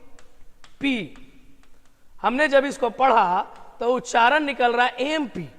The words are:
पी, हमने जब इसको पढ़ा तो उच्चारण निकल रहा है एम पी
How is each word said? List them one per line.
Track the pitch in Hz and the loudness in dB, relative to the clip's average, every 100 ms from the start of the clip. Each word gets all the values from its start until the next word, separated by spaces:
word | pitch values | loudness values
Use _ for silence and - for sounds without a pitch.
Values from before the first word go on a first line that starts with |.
| - - - - - - - - | -20 -18 -18 -20 -20 -20 -20 -8
पी, | 277 254 156 - - - - - - - - _ - - | -4 -2 -4 -12 -20 -20 -20 -20 -20 -20 -20 _ -20 -6
हमने | 202 247 302 | -2 2 2
जब | 269 | 4
इसको | 277 - 240 | 2 0 -4
पढ़ा | 233 262 226 190 185 202 - - - | 0 2 4 4 0 -4 -8 -18 -6
तो | 233 | -2
उच्चारण | 254 240 262 233 294 | -2 0 2 4 4
निकल | 294 277 247 | 0 0 0
रहा | 233 247 | 2 0
है | - 262 | 0 -4
एम | 311 269 | -2 -4
पी | 185 151 | -6 -12